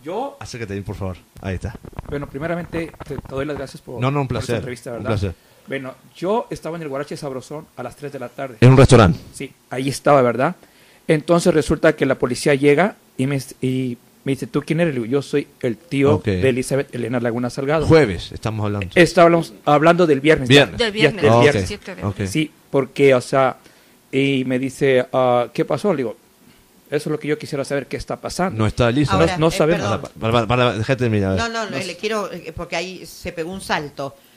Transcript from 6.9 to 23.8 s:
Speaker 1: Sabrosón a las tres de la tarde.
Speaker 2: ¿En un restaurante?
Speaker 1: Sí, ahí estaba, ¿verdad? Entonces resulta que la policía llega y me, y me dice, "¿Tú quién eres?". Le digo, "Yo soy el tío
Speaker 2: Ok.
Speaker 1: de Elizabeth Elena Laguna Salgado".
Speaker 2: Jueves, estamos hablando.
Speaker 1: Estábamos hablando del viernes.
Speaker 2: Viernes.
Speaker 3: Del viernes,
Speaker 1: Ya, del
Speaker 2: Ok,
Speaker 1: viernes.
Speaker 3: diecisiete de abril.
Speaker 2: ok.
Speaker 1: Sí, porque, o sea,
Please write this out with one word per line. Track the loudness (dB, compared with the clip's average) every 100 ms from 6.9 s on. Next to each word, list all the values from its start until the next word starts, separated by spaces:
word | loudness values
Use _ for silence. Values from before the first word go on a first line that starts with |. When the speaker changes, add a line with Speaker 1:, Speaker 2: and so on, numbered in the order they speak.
| -8 -8 -10
Speaker 1:
Sabrosón | -10 -10 -12 -16 -16 -14
a |
las | -14 -12
tres | -14
de | -12
la | -14
tarde. | -12 -8 4
Speaker 2:
¿En | 6
un | 8
restaurante? | 8 8 8 4 -4
Speaker 1:
Sí, | -14 -14 _ -12
ahí | -6 -4
estaba, | -2 4 4
¿verdad? | 4 2 -2 -4 _ _ _ _ -2
Entonces | 0 2 2 4
resulta | 2 0 2 2
que | 2 0
la | 0
policía | -2 -2 0 2
llega | 4 4 2 -2 _ -6
y | -4
me, | -4 -8 -6
y | -4 -4 -4 -8 _ _
me | -6
dice, | -6 -4
"¿Tú | -6 -2
quién | -2
eres?". | -2 -2
Le |
digo, | -2
"Yo | -4
soy | -2 -4 -4 _
el | -6 -6
tío | -6 0 2 2
Speaker 2:
Ok. |
Speaker 1:
de | 0 0 0
Elizabeth | 0 -2 -4 -4 -6
Elena | -4 -2
Laguna | -2 -4 -6
Salgado". | -6 -2 0 6
Speaker 2:
Jueves, | 6 6 0 -8
estamos | -8 -6 -4 -4
hablando. | -4 -2 2
Speaker 1:
Estábamos | 4 6 6 4 -2 -6 0
hablando | 4 4 4 4
del | 4
viernes. | 4 2 6
Speaker 2:
Viernes. | 6 6 0
Speaker 3:
Del | -4
viernes, | 0 0 2
Speaker 1:
Ya, | 4
del | 6
Speaker 2:
Ok, |
Speaker 1:
viernes. | 6 4 -2
Speaker 3:
diecisiete | -8 -12 -8
de |
abril. | -6 -4 -4
Speaker 2:
ok. |
Speaker 1:
Sí, | -4 -4 _ _
porque, | -2 -2 2 4
o | 4
sea, | 2 0 0 -2 _ _